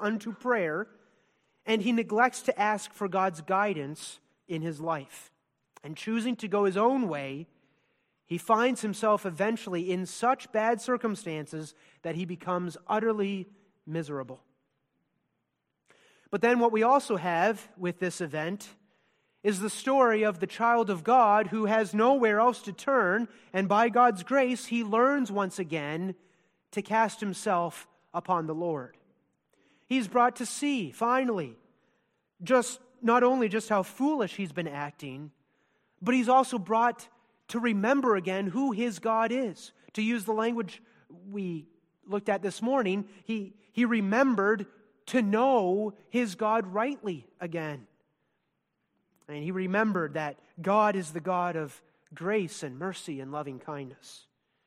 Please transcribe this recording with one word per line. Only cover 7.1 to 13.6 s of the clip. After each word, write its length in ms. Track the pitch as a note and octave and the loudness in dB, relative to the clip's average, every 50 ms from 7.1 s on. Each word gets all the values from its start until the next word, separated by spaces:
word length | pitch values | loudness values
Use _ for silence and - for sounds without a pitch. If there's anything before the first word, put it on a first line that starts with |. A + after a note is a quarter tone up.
| D3+ C#3+ C#3 C3+ C#3 D3 E3 _ _ _ _ _ _ _ _ _ _ _ _ _ _ _ _ | -2 -4 -6 -8 -8 -10 -12 _ _ _ _ _ _ _ _ _ _ _ _ _ _ _ _
he 100 | - E3+ | -6 -6
finds 460 | E3+ - - A3 A3 A#3+ C4 B3 - | -6 2 2 4 4 4 2 2 0
himself 420 | A3 G#3 F#3+ - A3+ G#3+ G#3 G3+ - | -4 -6 -4 0 2 2 2 2 0
eventually 680 | F#3+ E3 D3+ G3 A3 A3+ A3 - G3 F3+ E3+ F3+ F#3 | -6 -2 0 0 0 0 -2 -4 -4 -4 -2 0 0
in 140 | F3+ F#3 F#3 | -2 -2 -2
such 480 | - - - A#3 B3 C4+ - - - | -6 -6 -2 0 0 0 0 -2 -4
bad 300 | - G#3+ G#3+ A3+ A#3+ G#3 | -2 0 2 2 0 0
circumstances 920 | - B3+ B3 - - A3 G3 - - E3+ D#3 D#3 D3 - D#3+ D#3 D#3 D3 - _ _ _ _ _ | 0 -2 -2 -2 0 -4 -4 -4 -8 -8 -8 -8 -8 -8 -10 -10 -10 -10 -16 _ _ _ _ _
that 120 | - E3+ D#3+ | -8 -8 -6
he 120 | E3 F#3 | -6 -6
becomes 500 | E3 F3+ D#3+ - F#3 F3+ F3+ F3+ E3+ D3+ - - | -8 -8 -10 -6 -4 -4 -2 -4 -6 -8 -10 -6
utterly 640 | - G#3 A3 A3+ A3+ G#3+ G#3 G3 G3 G3+ F#3+ F3+ - - _ | -2 -2 0 2 0 0 0 -2 -2 -2 -6 -8 -10 -16 _